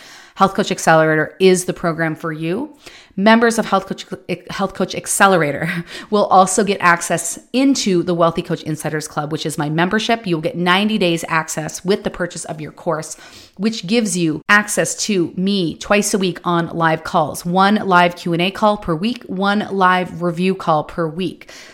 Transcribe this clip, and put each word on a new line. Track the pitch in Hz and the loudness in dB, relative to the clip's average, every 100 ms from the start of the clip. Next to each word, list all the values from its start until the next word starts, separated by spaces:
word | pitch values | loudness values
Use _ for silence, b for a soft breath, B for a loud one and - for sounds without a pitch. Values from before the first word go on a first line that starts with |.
| B B B - | B B B 0
Health | 190 | 0
Coach | 202 190 | 2 -4
Accelerator | 190 175 160 156 156 151 - | 0 4 4 6 2 0 4
is | 185 185 | 4 4
the | 180 | 0
program | 170 170 160 160 | -4 -4 -2 -4
for | 156 165 | -4 -8
you. | 156 160 202 294 - B B B - | -6 -4 -4 -6 -14 B B B 2
Members | 208 226 233 226 | 4 6 4 2
of | - | 0
Health | 190 - | -2 -2
Coach, | 185 - 190 - 175 - | -12 -12 -12 -10 -10 -8
Health | - 190 | -6 -4
Coach | - 185 | -2 -4
Accelerator | - - - 202 180 147 139 165 180 170 - | -4 -4 4 6 6 2 -2 -4 -6 -8 -12
<laughs> | - | -2
will | 208 196 | 0 4
also | 190 190 - 202 | 6 6 2 0
get | 196 | 2
access | 175 170 - 165 - - - | 2 2 0 -4 -4 -10 -4
into | 240 277 262 214 175 | 0 2 2 2 0
the | 170 | 2
Wealthy | 170 165 175 | 2 2 0
Coach | 165 160 | -4 -6
Insiders | 156 151 156 151 147 | -6 -6 -6 -6 -6
Club, | - 147 | -6 -6
which | 156 160 | -4 -6
is | 147 | -4
my | 147 | -2
membership. | 160 180 214 220 233 190 | 0 0 0 0 -2 -2
You'll | 160 | -2
get | 165 170 | -2 -2
ninety | 180 185 214 214 | 2 2 2 2
days | 180 165 - | 0 0 -2
access | 160 160 - 156 - 180 | -4 -4 -8 -8 -6 -2
with | 208 | -2
the | 190 | -2
purchase | - 175 170 | -6 -8 -8
of | - 156 | -12 -12
your | 147 | -12
course, | - 175 156 156 - B B B B | -10 -6 -6 -6 -14 B B B B
which | 220 220 175 | -4 -4 -2
gives | 233 208 175 | 0 0 0
you | 160 151 - | -2 -2 4
access | 208 208 - 170 - - | 4 4 -2 -2 -2 -2
to | 196 160 - | 0 -2 -2
me | 190 202 165 - | -2 0 -2 -4
twice | - 208 202 | 0 0 2
a | 202 | 0
week | 175 160 | -2 -2
on | 180 170 165 | -2 -2 -2
live | 165 165 160 - | 0 0 0 -2
calls, | 175 151 - 175 | -2 0 -4 -2
one | 185 196 208 | 2 4 2
live | 196 175 175 175 | 4 4 4 0
Q | 180 | -4
and | 170 | 0
A | 185 | -2
call | 190 214 - | 0 0 0
per | - | -2
week, | 160 214 240 | -2 -2 -6
one | - 185 202 208 - | -8 -2 0 0 0
live | 196 185 185 180 165 | 2 2 2 0 -4
review | 175 170 185 | -4 0 0
call | 190 - 156 | 0 0 0
per | 147 - 160 | 0 -6 -6
week. | 156 180 - - B B | -4 -8 -8 -20 B B